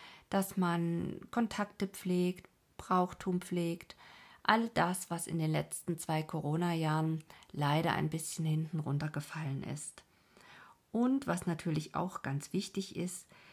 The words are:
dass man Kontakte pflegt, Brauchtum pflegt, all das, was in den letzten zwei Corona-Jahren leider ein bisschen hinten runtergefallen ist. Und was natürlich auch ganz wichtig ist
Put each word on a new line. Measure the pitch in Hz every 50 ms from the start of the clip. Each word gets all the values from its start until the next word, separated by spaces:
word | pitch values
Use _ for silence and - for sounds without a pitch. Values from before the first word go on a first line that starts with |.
| - - - - - -
dass | - 190 190 - -
man | 190 180 175 170 170 170 170 170 170 175 180 - - - -
Kontakte | - 240 233 220 - - 202 202 - - 202
pflegt, | 190 - - - 185 180 180 180 180 185 180 - - _ _ _ _ _
Brauchtum | - - - 185 180 180 180 - - - 190 180 180
pflegt, | - - 180 175 170 170 170 175 - - - - - - - - - - - - -
all | - 214 226 233 226
das, | - - 170 175 185 185 - -
was | 175 165 -
in | - 160
den | 165 156 156
letzten | 156 151 147 151 - - - - 170 165
zwei | - - 160 156 160
Corona-Jahren | 156 - 156 - 143 151 165 175 175 170 165 160 156 151 156 160 160 160 156 - - - - - -
leider | - - 147 143 147 160 165 165
ein | - - 156 156
bisschen | 156 160 - - - - 160
hinten | 156 156 156 160 156 - 156
runtergefallen | 151 - 139 143 151 151 151 147 143 - - 160 160 139 135 135 -
ist. | - 135 147 - - - - - _ _ _ _ _ - - - - - - - - - _ _ _ -
Und | 226 240 254 269 269 -
was | - 170 175 -
natürlich | 175 165 156 - 170 156 151 151 - -
auch | 147 170 185 - -
ganz | - 139 139 143 - - -
wichtig | 185 202 - - 196 190 - -
ist | - 175 180 - - - - - - - -